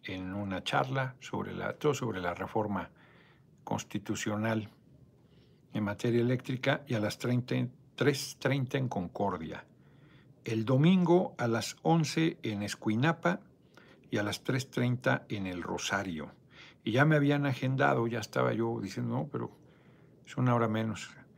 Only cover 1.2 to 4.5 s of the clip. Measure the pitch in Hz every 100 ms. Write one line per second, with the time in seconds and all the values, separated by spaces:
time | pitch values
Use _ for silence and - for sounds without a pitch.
1.2 | - 98 95 90 95 - 151 131 117 92
2.2 | 87 87 87 113 107 101 - - - -
3.2 | - _ _ - - 107 - 107 - 104
4.2 | 107 104 113